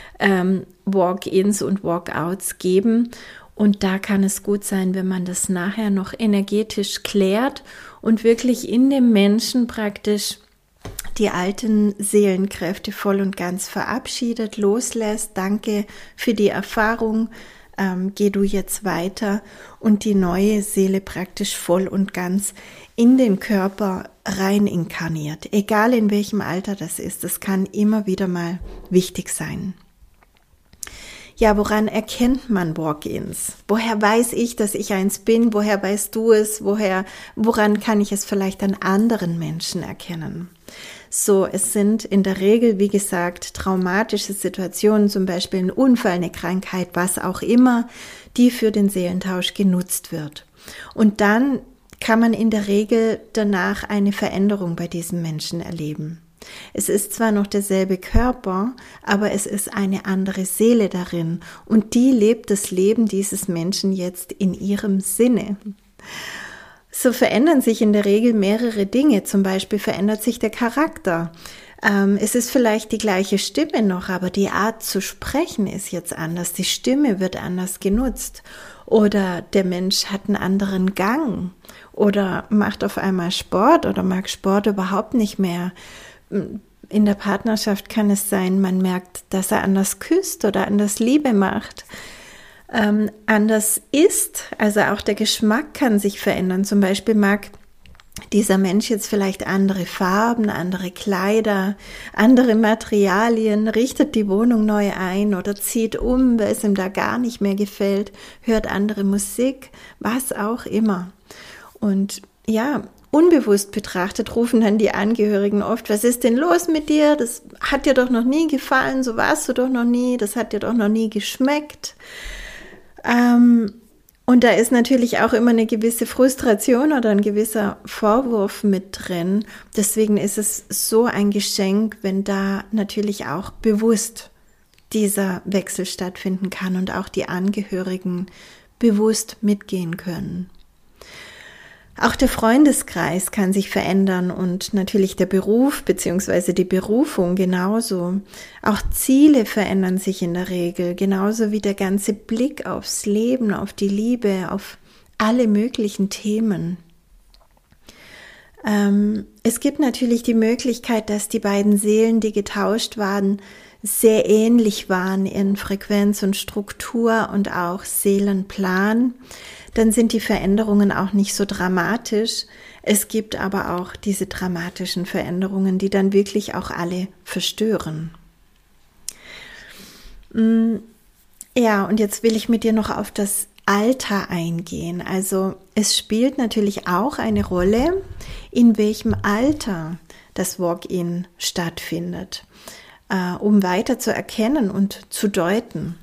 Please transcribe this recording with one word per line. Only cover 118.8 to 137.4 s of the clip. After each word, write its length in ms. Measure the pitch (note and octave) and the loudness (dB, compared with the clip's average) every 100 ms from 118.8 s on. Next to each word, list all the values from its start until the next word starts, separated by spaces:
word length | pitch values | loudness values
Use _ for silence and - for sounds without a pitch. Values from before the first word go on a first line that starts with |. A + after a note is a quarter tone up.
| C4 C4 | 0 0
so 140 | C4 A3+ | -2 0
warst 320 | G2 D4+ - | 0 0 0
du 40 | |
doch 160 | B3 B3+ | 0 0
noch 160 | B3+ | 0
nie, 320 | A#3+ A#3+ B3 B3 | 2 2 0 0
das 200 | G3+ B3 | -2 -4
hat 160 | A3+ | -4
dir 80 | G#3 | -4
doch 140 | G#3+ | -2
noch 140 | A#3+ G#3 | 2 2
nie 200 | A3 A3 | 2 0
geschmeckt.“ 840 | G#3+ - - C4 D4 D4 - - - - - - - - - - - - - | -2 -6 -2 0 0 -4 -12 -16 -16 -20 -16 -14 -14 -14 -16 -20 -20 -20 -10
Ähm, 680 | - A#3+ A#3+ A#3+ A#3+ A#3 G#3+ - - _ _ _ - | 0 2 6 6 8 6 2 -6 -20 _ _ _ 4
und 160 | B3 | 6
da 60 | A#3 | 6
ist 220 | F#3+ A3+ | 6 4
natürlich 480 | B3 A#3+ C4 A#3+ - | 4 4 4 2 2
auch 120 | A3+ | 2
immer 200 | A#3 A#3+ | 4 4
eine 120 | A3+ | 4
gewisse 400 | A3 A3+ A3+ A#3 | 2 0 0 0
Frustration 880 | A3+ - C4 C4 C4 G#3 - A#3+ D4+ | -4 2 2 4 2 2 4 2 4
oder 160 | C#4+ A#3 | 2 2
ein 140 | G3+ | 2
gewisser 560 | G#3 G#3 A3 A3+ G3+ - - | 2 0 -2 -2 -4 -4 -12
Vorwurf 760 | - G#3+ A3+ C4 A3+ G3 - | -2 2 2 2 0 -2 0
mit 260 | G#3 F#3+ F#3+ | 0 0 -2
drin. 540 | - - F3+ F3 G3+ A3+ - - | -14 -6 -4 0 -2 -2 -12 -8
Deswegen 440 | - G#3 A3 G#3+ G#3 | -2 -2 2 2 2
ist 180 | G3+ G#3+ | 0 -2
es 300 | G#3 - - | -4 -6 -8
so 380 | G3 - A3 A#3+ | -6 0 2 2
ein 240 | - G3+ | 2 0
Geschenk, 640 | G3+ G3+ - F#3+ G3+ A3 - | 0 -2 -2 0 2 0 -4
wenn 220 | G3 F#3+ | -4 -2
da 400 | G3 G3 G3 G3 - | -2 -2 -2 -4 -4
natürlich 540 | A3 G3+ - G3+ G3+ | -4 -2 -2 -4 -4
auch 260 | - D3+ G3 | -6 -8 -8
bewusst 800 | - A3+ G#3 A3 A3 - - - _ _ _ _ _ _ | -4 0 2 2 2 -2 -10 -20 _ _ _ _ _ _
dieser 480 | A3 G3+ G3+ G3 F#3 - | 0 0 0 -2 -4 -2
Wechsel 400 | F#3+ F#3 - F#3 | -4 -4 -6 -8
stattfinden 640 | - F3+ F#3 F#3+ F#3 F#3+ | -6 -8 -6 -6 -4 -4
kann 260 | - F#3 F#3 | -6 -4 -2
und 180 | F#3+ | -2
auch 140 | - F#3+ | -4 -6
die 180 | - - | -6 -4
Angehörigen 1000 | F3+ | -2